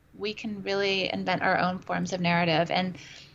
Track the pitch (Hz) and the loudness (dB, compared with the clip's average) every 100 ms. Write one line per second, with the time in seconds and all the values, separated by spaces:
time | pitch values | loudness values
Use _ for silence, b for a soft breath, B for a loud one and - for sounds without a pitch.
0 | _ - 202 208 226 202 196 196 202 190 | _ -8 -8 -6 -8 -6 -2 0 2 0
1 | 185 196 190 185 180 175 180 185 - 175 | 0 -2 0 0 2 2 2 0 -4 -4
2 | 180 185 175 170 175 156 170 - 185 180 | -2 0 2 4 4 4 4 0 -2 -6
3 | B B B | B B B